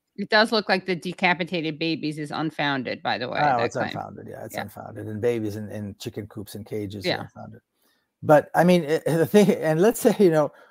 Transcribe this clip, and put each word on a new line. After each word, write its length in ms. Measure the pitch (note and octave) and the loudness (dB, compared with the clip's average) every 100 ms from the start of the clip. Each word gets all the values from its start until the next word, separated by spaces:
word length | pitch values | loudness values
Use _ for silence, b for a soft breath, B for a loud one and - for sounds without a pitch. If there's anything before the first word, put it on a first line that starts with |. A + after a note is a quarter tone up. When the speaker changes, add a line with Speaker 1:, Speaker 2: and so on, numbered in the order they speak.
| _ - | _ -12
Speaker 1:
It 120 | G3+ | 0
does 220 | G#3+ A3 | 2 4
look 180 | A3+ G3 | 2 0
like 160 | F#3+ F#3+ | 0 0
the 100 | F3+ | -4
decapitated 840 | F#3 E3+ F#3 E3+ E3+ F3 D#3+ D3 | -6 0 0 0 -2 -4 -4 -4
babies 400 | E3 D#3+ D3+ D3+ | -4 -4 -6 -6
is 100 | D3 | -6
unfounded, 720 | - D#3 - D3 C#3 A#2 G#2+ | -4 -4 -2 -2 -2 -4 -6
by 160 | B2 G#2 | -4 -4
the 100 | B2 | -4
way, 120 | - | 0
Speaker 2:
Oh, 180 | D3 B2 | 2 2
Speaker 1:
that 80 | A#2 | 0
Speaker 2:
it's 100 | - | -2
Speaker 1:
claim. 120 | - | -6
Speaker 2:
unfounded. 400 | - G2+ G2+ - | -6 -10 -14 -16
Yeah, 160 | - A2 | -14 -12
it's 80 | |
Speaker 1:
Yeah. 80 | - | -10
Speaker 2:
unfounded. 460 | G#2 - - G#2 G#2 | -10 -12 -16 -12 -10
And 120 | G#2+ | -4
babies 360 | A#2+ A#2+ G#2+ G#2 | -2 0 -2 -6
in, 120 | G#2 | -8
in 240 | G#2 G#2 G2 | -8 -10 -10
chicken 280 | A#2+ - G#2+ | -12 -10 -10
coops 260 | - G2+ | -12 -14
and 100 | G#2 | -14
cages 420 | - G#2+ G#2 G#2 F3+ | -10 -8 -8 -6 -4
are 40 | |
Speaker 1:
Yeah. 120 | - | -4
Speaker 2:
unfounded. 400 | - - - - _ _ _ _ _ _ | -8 -14 -18 -18 _ _ _ _ _ _
But 300 | A#2 D3 - | 4 4 4
I 100 | - | 2
mean, 200 | E3+ F3+ | 4 4
it, 200 | C#3+ D#3 - | 2 -2 0
the 200 | D#3+ D#3+ | 0 4
thing, 240 | G#3 G3 | 6 6
and 320 | D#3 D#3 D#3 | 4 2 2
let's 180 | G3+ B3 | 2 2
say, 160 | A#3 - | 2 4
you 100 | F#3+ | 6
know, 220 | D#3 D3 b b | 6 2 b b